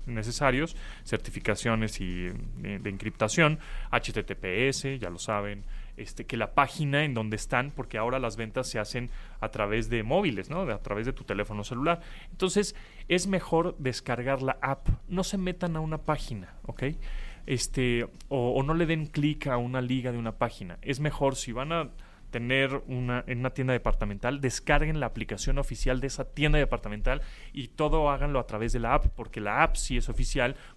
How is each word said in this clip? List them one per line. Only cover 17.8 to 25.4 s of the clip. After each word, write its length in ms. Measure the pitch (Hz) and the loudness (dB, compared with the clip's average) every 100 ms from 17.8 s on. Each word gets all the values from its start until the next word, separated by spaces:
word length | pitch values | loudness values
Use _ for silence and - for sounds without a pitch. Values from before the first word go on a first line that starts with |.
| 123 120 117 - - | 2 2 -2 -8 -4
o, 240 | 139 120 | 0 2
o 80 | 131 | 2
no 100 | 135 | 2
le 140 | 165 160 | 2 2
den 200 | 160 151 | 2 0
clic 420 | 151 151 147 143 | 2 2 2 0
a 80 | 123 | 0
una 220 | 120 131 | 0 -2
liga 320 | 123 131 123 | 0 0 0
de 60 | 120 | -2
una 140 | 113 - | -4 0
página. 400 | 120 - 95 90 | 0 0 -10 -8
Es 200 | - 131 | -4 0
mejor, 360 | 151 - 139 131 | 0 4 2 2
si 160 | - | -4
van 200 | 117 143 | -4 0
a 180 | 170 143 - - - - | -2 -2 -8 -16 -18 -8
tener 500 | 120 120 135 135 135 - | -4 2 4 4 0 -4
una, 380 | 127 123 123 - | -2 0 0 -2
en 140 | 123 | -2
una 100 | 131 | -2
tienda 220 | - 131 | 0 2
departamental, 680 | 123 - - 104 98 120 139 | 2 4 2 2 0 -2 0
descarguen 600 | 135 - - 143 156 156 | 0 0 6 6 6 0
la 60 | 120 | -2
aplicación 520 | 113 110 101 | -2 -4 -2